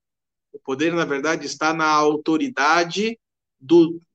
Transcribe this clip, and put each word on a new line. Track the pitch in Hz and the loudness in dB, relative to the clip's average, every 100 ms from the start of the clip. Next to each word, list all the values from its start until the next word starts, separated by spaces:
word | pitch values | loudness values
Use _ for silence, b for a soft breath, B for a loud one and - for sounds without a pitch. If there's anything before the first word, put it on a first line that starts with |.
| _ _ _ _ _ | _ _ _ _ _
O | - | -18
poder, | - 131 165 | -8 -4 -2
na | 170 | -2
verdade, | 147 139 147 165 143 | -2 -2 -2 -4 -6
está | - 156 | -4 -4
na | 160 156 | 0 0
autoridade | 151 151 151 160 156 139 127 147 170 170 175 220 226 _ _ _ _ | 2 2 0 -2 -2 -2 -2 2 2 0 -2 -4 -6 _ _ _ _
do, | 135 170 165 170 _ | 4 4 4 0 _